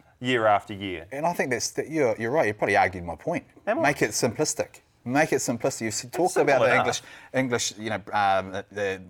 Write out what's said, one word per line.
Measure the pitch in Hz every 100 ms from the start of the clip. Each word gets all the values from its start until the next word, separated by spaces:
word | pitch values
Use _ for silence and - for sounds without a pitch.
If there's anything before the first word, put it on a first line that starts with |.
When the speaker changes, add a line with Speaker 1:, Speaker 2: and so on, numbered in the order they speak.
| _ -
Speaker 1:
year | 127 123 110
after | 101 -
year. | 98 98 82 90
Speaker 2:
And | 135
I | 165
think | 175 156
that's, | 117 -
that | - -
you're, | 156 120 107
you're | 113
right. | 156 113
You're |
probably | 104 135 101
arguing | 95 92 85
my |
point. | 82 - 165 - - -
Speaker 1:
Am | 262
I? |
Speaker 2:
Make | 147 143
it | 127
simplistic. | - 127 107 151 - - - _ _
Make | 120 139 156
it | 131
simplistic. | - 117 139 -
You | 113
s-, | - 123
talk | - 175
Speaker 1:
simple | - 143
Speaker 2:
about | 131 113
the |
Speaker 1:
enough. | 127
Speaker 2:
English, | 123 - - - -
English, | 131 131 117 - 104
you | 110
know, | 101 98
um, | 104 98 95 95 95 -
the, | 98 98 95